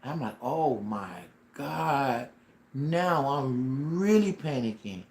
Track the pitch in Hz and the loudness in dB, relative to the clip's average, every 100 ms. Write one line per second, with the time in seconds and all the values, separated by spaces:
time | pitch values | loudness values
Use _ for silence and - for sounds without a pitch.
0 | - 160 117 104 120 156 156 117 104 107 | -6 -6 -6 -4 -4 0 2 0 -2 -6
1 | 95 90 - - - - 277 160 160 143 | -6 -12 -16 -20 -20 -10 -8 -2 0 2
2 | 135 120 123 - - - _ 135 147 170 | 2 0 -4 -14 -20 -20 _ -4 0 2
3 | 180 165 139 143 131 123 127 135 151 170 | 2 2 2 0 0 0 0 -2 -2 0
4 | 202 214 202 175 156 139 117 107 101 92 | 6 6 6 0 -2 -2 -2 -4 -8 -10
5 | 90 | -12